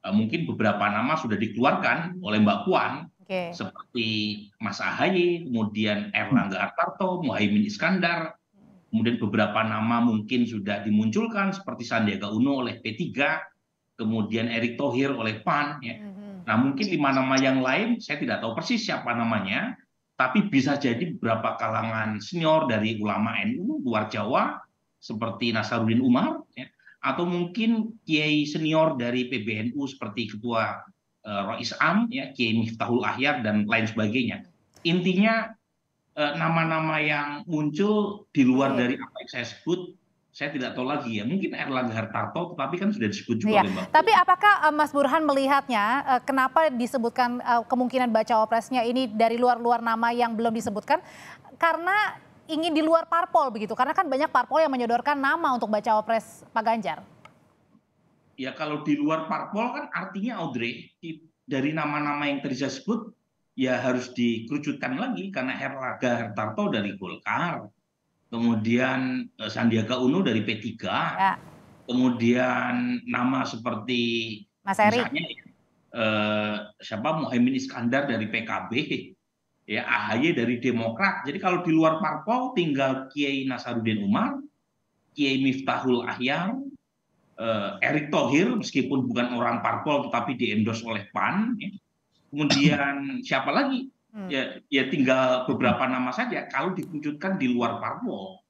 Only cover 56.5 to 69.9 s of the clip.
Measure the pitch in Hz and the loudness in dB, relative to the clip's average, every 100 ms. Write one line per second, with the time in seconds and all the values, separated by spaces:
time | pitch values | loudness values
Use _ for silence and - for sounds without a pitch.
56.5 | 233 220 226 180 156 - - - _ _ | -2 0 0 -2 -8 -12 -20 -20 _ _
57.5 | _ _ _ _ _ _ _ _ - 127 | _ _ _ _ _ _ _ _ -10 -10
58.5 | - 151 147 156 143 147 160 - 151 - | -6 -4 -4 0 2 2 0 -2 -6 -4
59.5 | 196 240 277 294 170 185 196 220 220 160 | -2 -2 -4 -8 -8 -8 -6 -6 -4 -6
60.5 | 120 117 - - _ 165 160 - _ - | -4 -4 -6 -14 _ -14 -14 -18 _ -6
61.5 | 139 139 156 147 147 147 147 147 139 135 | -2 -2 -2 -2 -2 -2 0 -2 -2 -4
62.5 | 127 139 - - 226 - - _ _ _ | -4 -4 -4 -4 -4 -4 -18 _ _ _
63.5 | - 127 123 127 127 123 - 120 113 113 | -4 0 2 2 0 -2 0 0 0 -4
64.5 | 143 151 127 135 131 262 185 196 160 127 | -4 -4 -4 -4 -4 -4 -4 -6 -6 -4
65.5 | 131 139 135 127 113 127 120 113 113 107 | -6 -8 -6 -8 -2 -2 0 -2 -4 -6
66.5 | 151 202 123 101 95 92 80 101 117 170 | -2 0 0 -2 -6 -10 -10 -4 -2 -2
67.5 | 135 107 _ _ _ _ _ _ 117 117 | -6 -10 _ _ _ _ _ _ 0 2
68.5 | 110 104 120 131 131 131 127 120 _ 110 | 2 2 2 2 0 -2 -4 -8 _ -8
69.5 | 117 117 113 107 | 2 4 4 2